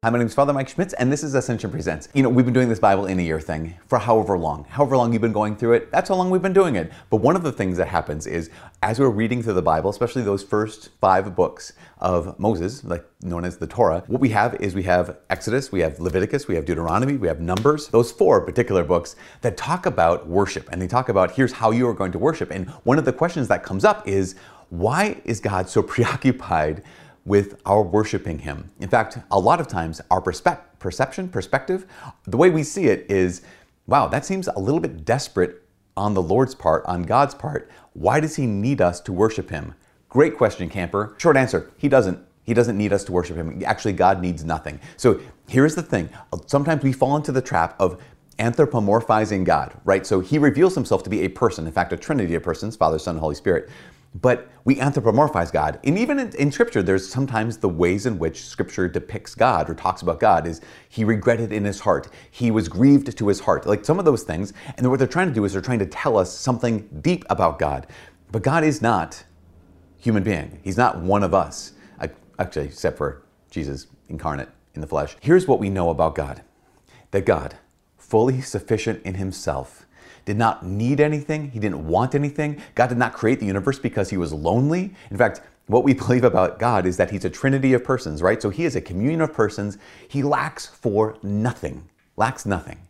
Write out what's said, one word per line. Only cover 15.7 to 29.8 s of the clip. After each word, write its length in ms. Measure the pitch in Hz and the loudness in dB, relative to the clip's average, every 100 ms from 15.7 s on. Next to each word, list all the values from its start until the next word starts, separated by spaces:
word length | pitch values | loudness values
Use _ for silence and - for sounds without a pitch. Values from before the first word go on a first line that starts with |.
we 80 | 95 | -2
have 180 | 82 76 | -2 -2
Leviticus, 480 | 87 85 92 143 - | -4 -2 -2 -4 -4
we 100 | 85 | -4
have 100 | 76 | -2
Deuteronomy, 500 | 80 82 87 131 139 | -4 0 0 0 -2
we 100 | 95 | -2
have 140 | 78 | -4
Numbers, 480 | 82 92 120 151 - | -2 0 2 0 2
those 240 | 110 120 | 2 2
four 300 | - 190 117 | 2 4 4
particular 420 | 90 90 - 98 | 4 -2 2 2
books 320 | 78 87 - - - - | 2 0 0 -16 -20 -4
that 160 | 123 98 | -4 -4
talk 300 | - 175 180 | -4 -4 -2
about 420 | 120 82 87 78 | 2 2 2 0
worship. 400 | 87 98 - - | 0 0 -4 -10
And 100 | 87 | -8
they 60 | 90 | -2
talk 220 | 117 127 | -2 0
about, 220 | 98 92 | 2 2
here's 220 | - 127 | 2 0
how 180 | - 113 | 2 0
you 180 | 117 123 | 2 0
are 60 | |
going 180 | 101 95 | 0 -4
to 60 | 87 | -2
worship. 320 | 120 160 - | -2 -2 -6
And 180 | 82 90 - | -6 -10 -8
one 140 | - 139 | 2 2
of 80 | 131 | 2
the 80 | |
questions 340 | 123 170 175 123 | 0 -2 -2 0
that 140 | 92 | 0
comes 240 | - 98 202 | -2 0 2
up 200 | 208 - | 2 -2
is, 280 | 98 92 - - - _ | -2 -2 -6 -20 -20 _
why 540 | 87 98 147 208 - | -2 0 0 0 -2
is 160 | - 107 | -6 -4
God 300 | - 98 92 | -2 -2 0
so 120 | - | 0
<laughs> 0 | |
preoccupied 1000 | 98 - 117 - 135 123 - 85 76 78 - - - _ - | 0 0 0 2 0 0 -2 0 0 -4 -12 -20 -20 _ 2
with 340 | 101 101 - - | 2 2 -6 2
our 160 | 101 | 2
worshiping 560 | 98 98 107 98 - 78 | 4 2 0 -4 -6 -8
him? 320 | 78 76 - _ | -8 -10 -12 _
In 80 | 95 | 0
fact, 300 | 120 110 - - | 2 0 -6 -2
a 80 | 98 | 2
lot 220 | 95 165 | 4 2
of 80 | 165 | 2
times 320 | 90 | -4